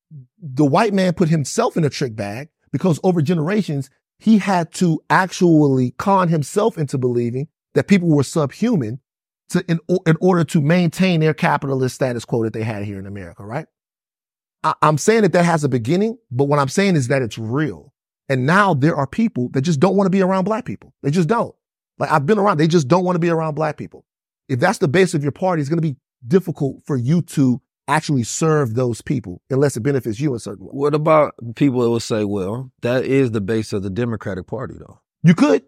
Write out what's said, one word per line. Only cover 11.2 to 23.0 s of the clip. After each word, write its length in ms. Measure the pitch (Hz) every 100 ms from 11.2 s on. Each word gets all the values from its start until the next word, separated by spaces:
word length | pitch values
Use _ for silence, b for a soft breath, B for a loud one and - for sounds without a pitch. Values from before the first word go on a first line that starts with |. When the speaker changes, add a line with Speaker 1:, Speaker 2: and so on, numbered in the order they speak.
Speaker 1:
their 140 | 156
capitalist 600 | 151 165 147 139 135 131
status 300 | - 131 120
quo 200 | - 123
that 80 | 110
they 100 | 113
had 220 | 110 104
here 140 | 101 98
in 80 | 98
America, 380 | 98 87 -
right? 220 | 101 127 151 _ _ _ _ _ _ _ _ _
I, 120 | 156 -
I'm 160 | 151 151
saying 240 | - 226
that 100 | 202
that 120 | 175
has 200 | 170 165
a 40 | 143
beginning, 500 | 127 113 175 220 226 _
but 140 | 120
what 140 | 139 147
I'm 100 | 135
saying 280 | - 196 170
is 120 | 120
that 140 | 139
it's 160 | 120 -
real. 560 | 110 131 151 85 - _ _ _ -
And 160 | 135
now 300 | 127 180 202
there 220 | 147 147 156
are 100 | 135
people 420 | - 226 - 123
that 120 | -
just 180 | 147 151
don't 160 | 165 185
wanna 140 | 190
be 100 | 196
around 240 | 185 190
black 200 | 185 220
people. 280 | - 107 - _
They 80 | 139
just 180 | 160 165
don't. 260 | 233 - - _ _ _ -
Like, 120 | 147
I've 160 | 156 139
been 120 | -
around, 200 | 202 170
they 80 | 160
just 220 | 170 131
don't 160 | 175